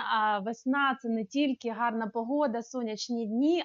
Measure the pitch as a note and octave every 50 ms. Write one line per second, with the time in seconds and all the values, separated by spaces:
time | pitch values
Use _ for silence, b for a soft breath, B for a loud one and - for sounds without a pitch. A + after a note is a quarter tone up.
0 | A3+ - A3+ A3 G#3+ G#3+ G#3+ G3+ F#3+ A3 A#3 - - C4 C4 C#4+ C#4 C#4 C4 -
1 | - A#3 A3+ A3+ A3 - - C#4 D4 C#4 B3+ - - A#3 A3 A3 A#3+ A#3+ A3 A3+
2 | A3+ G#3 - A#3 A3+ A#3 C#4 D4 D4 C4+ A3 A#3 A3 - - B3+ A#3+ A3 G#3+ G#3
3 | - - A#3+ A#3 A#3 G3+ G#3+ A#3 C#4 D4+ F4 E4+ -